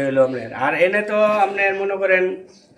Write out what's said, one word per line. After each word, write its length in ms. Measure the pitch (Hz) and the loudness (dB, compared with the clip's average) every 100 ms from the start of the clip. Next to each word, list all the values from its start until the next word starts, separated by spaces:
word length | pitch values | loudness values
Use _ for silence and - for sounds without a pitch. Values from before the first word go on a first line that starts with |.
| 139 | 0
হলো 140 | 135 131 | 2 2
আপনার। 240 | 127 113 113 | 0 -8 -4
আর 80 | 135 156 | -4 0
এনে 180 | 185 208 208 | 0 0 -2
তো 80 | 214 214 214 | 0 2 2
আপনার 300 | 196 202 196 190 | 0 0 -2 0
মনে 140 | 196 196 | -4 -2
করেন 220 | 196 185 185 190 - - _ | 2 2 2 -4 -14 -20 _